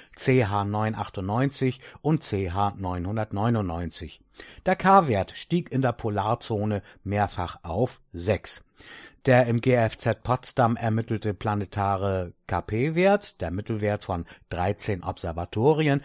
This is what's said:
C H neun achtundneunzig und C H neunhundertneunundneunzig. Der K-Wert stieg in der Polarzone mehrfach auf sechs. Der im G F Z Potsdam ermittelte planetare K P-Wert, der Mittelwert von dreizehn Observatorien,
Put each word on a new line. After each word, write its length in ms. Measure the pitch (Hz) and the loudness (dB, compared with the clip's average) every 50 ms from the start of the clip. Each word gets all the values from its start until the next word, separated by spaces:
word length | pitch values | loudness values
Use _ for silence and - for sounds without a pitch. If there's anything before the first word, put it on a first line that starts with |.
| - - - | -20 -18 -12
C 300 | - - - 131 127 117 | -4 2 4 4 4 4
H 200 | 95 101 104 101 | 2 0 0 0
neun 280 | 101 104 104 107 110 110 | 0 -2 -2 -2 -2 -2
achtundneunzig 840 | 104 104 - - 101 92 95 104 120 135 143 - - 139 127 123 - - - - - | -4 -6 -6 -6 -6 -4 -2 0 0 0 0 -2 0 -2 -2 -2 -4 -10 -20 -14 -6
und 200 | - 143 160 147 | -2 0 0 0
C 300 | - - - 98 98 92 | 0 -2 -4 -2 -2 -2
H 220 | 87 98 101 101 95 | 0 0 0 0 -2
neunhundertneunundneunzig. 1400 | 95 98 90 90 90 87 92 107 113 107 - 104 101 107 120 117 110 101 90 82 87 87 85 - - 90 78 - - _ _ _ - - - - - - | -4 -6 -4 -4 -4 -4 -4 -4 -4 -4 -4 -2 0 0 2 2 0 0 -2 -4 -4 -6 -6 -8 -10 -12 -14 -14 -18 _ _ _ -20 -20 -20 -16 -6 0
Der 120 | 185 185 | 0 0
K-Wert 560 | - - 185 196 196 170 139 110 95 92 - | 2 4 6 6 6 6 6 2 0 0 -2
stieg 380 | - - - - 165 175 165 - | -6 -14 -6 -2 -2 -2 0 0
in 120 | - 131 | -2 0
der 100 | 131 120 | 0 0
Polarzone 880 | 120 - - 113 104 101 98 107 117 - - - 117 101 104 107 107 101 - - - - - | -2 -2 -4 -4 -2 -2 0 0 -2 -2 -2 -4 -2 -2 0 0 -2 -4 -4 -8 -18 -12 -6
mehrfach 540 | 98 101 104 101 95 - - 87 82 - - | -2 0 0 0 0 0 -4 -6 -6 -6 -10
auf 380 | - 85 80 98 127 - - - _ _ - | -8 -4 -2 0 0 0 -2 -6 _ _ -12
sechs. 500 | 87 85 101 101 85 - - - - - _ _ - - - - - - - - _ - | -4 0 0 0 0 -2 -8 -12 -12 -14 _ _ -20 -20 -20 -20 -20 -20 -20 -18 _ 2
Der 200 | 131 127 123 127 | 4 6 6 6
im 140 | 120 117 117 | 4 2 0
G 140 | - 127 123 | 2 2 4
F 240 | 120 113 110 - - | 4 2 2 0 -2
Z 240 | - 120 - - | -2 -2 -2 -2
Potsdam 540 | - - 123 - - - - - 120 113 117 | -2 -2 -2 -2 -4 -4 0 2 2 2 2
ermittelte 580 | 110 117 113 110 113 113 - 113 104 - 107 101 | 0 0 0 0 0 -2 -2 -4 -2 -2 -4 -4
planetare 1000 | - - 113 104 104 101 95 - 104 98 98 98 92 98 98 95 95 90 87 - _ _ | -2 -2 -2 -2 -2 -4 -4 -4 -2 0 0 0 0 0 0 0 0 -2 -4 -10 _ _
K 160 | - 95 87 | -4 -4 -4
P-Wert, 800 | - - 104 110 127 160 160 170 185 196 202 208 - - - - | -2 -2 -2 0 0 0 2 4 4 4 4 4 0 -4 -10 -8
der 80 | 90 82 | -6 -4
Mittelwert 520 | 87 98 104 - 113 107 104 104 104 104 | -4 -4 -4 -4 -4 -2 0 0 -2 -2
von 220 | - - 92 85 82 - - - _ - | -2 -4 -4 -4 -6 -8 -14 -20 _ -8
dreizehn 540 | - 82 90 98 104 - - - 101 87 | -4 -2 0 0 0 -2 -2 -4 -4 -4
Observatorien, 960 | - 92 90 - - 87 82 85 87 - - 107 113 147 156 147 160 147 139 143 | -4 -6 -8 -6 -6 -6 -6 -6 -6 -4 -2 2 4 4 4 4 4 2 2 0